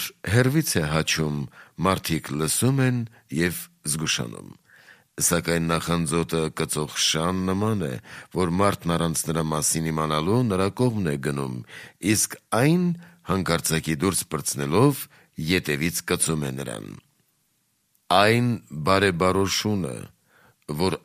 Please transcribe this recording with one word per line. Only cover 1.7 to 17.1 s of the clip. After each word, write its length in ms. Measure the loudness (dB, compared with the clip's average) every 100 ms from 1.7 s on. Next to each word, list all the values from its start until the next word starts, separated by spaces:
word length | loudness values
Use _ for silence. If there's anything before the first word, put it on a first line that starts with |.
մարդիկ 580 | -2 0 0 -2 -4 -4
լսում 480 | -4 -2 0 2 2
են 180 | 0 0 -6 -12 -6
և 300 | -2 0 -2 -12 _
զգուշանում։ 760 | -6 -4 -2 -2 -4 -10 -16 -20 _ -20 -20 -20 _ -2
Սակայն 480 | 0 2 2 0 2
նախանձոտը 760 | 0 0 0 0 0 0 0 -2
կծող 420 | -2 -4 -4 -4 -2
շան 420 | 0 0 0 0
նման 400 | -2 0 0 0
է, 140 | -2 -6 -12 -20 -6
որ 220 | -2 0
մարդն 420 | 4 2 2 0
առանց 300 | 0 0 -2
նրա 200 | -2 0
մասին 440 | 0 0 0 0 -2
իմանալու 540 | -2 0 0 2 2
նրա 240 | 2 0 0
կողմն 380 | 0 0 0 -2
է 80 | -2
գնում, 380 | -2 -4 -4 -8 -12 -18 -20 -6
իսկ 340 | 0 0 0 -6 -2
այն 320 | 2 4 4 2 -2 -10 -14
հանկարծակի 760 | -4 -2 0 0 0 -2 0 0
դուրս 260 | 0 0
պրծնելով 800 | -4 -6 -4 -4 0 4 4 2 -8 -18 _ -8
ետևից 600 | 0 0 0 -2 -2 -4
կծում 420 | -2 -2 0 0
է 80 | -4
նրան։ 340 | -6 -8 -10 -12 -16 _